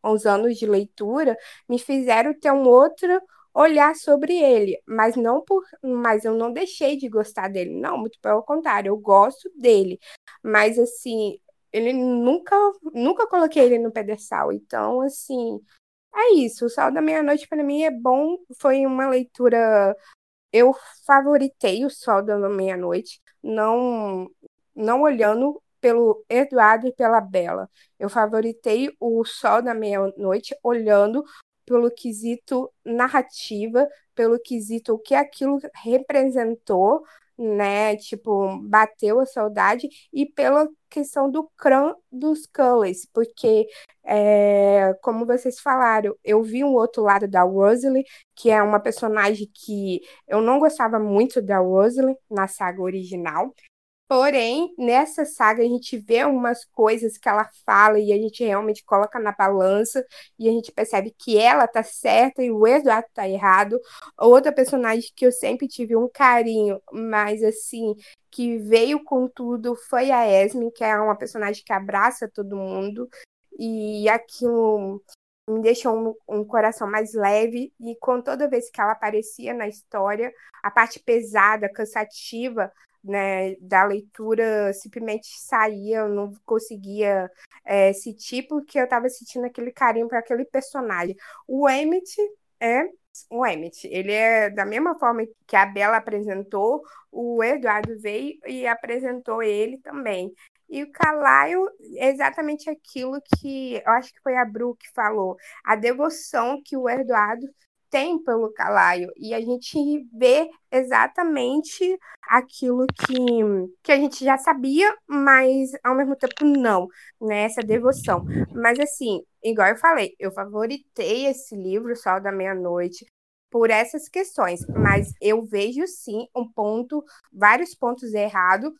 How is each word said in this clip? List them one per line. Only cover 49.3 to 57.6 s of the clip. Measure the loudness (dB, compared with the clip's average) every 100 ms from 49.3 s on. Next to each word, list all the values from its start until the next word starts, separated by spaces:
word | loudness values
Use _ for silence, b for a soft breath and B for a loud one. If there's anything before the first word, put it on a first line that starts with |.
| 0 -8
que | _ -10 -6 -4 -6 B B _
eu | 0
não | 2 4
gostava | 2 2 -2 -2
muito | 0 2 2 0
da | 0 0
Rosalie | 2 4 2 2 0 -2 _
na | -4 -4
saga | -4 -6 -4
original, | -6 -6 -8 -8 -4 -4 -4 _ b _ _ _ _
porém, | 2 2 2 0 -2 -4 -4
nessa | 2 2 0 -4 -6
saga | 0 2 2
a | 0
gente | -2 -6 -12
vê | -2 0
umas | 2 0 -2 -4
coisas | -8 0 2 2 -4 -4
que | -2
ela | 0 -2 -8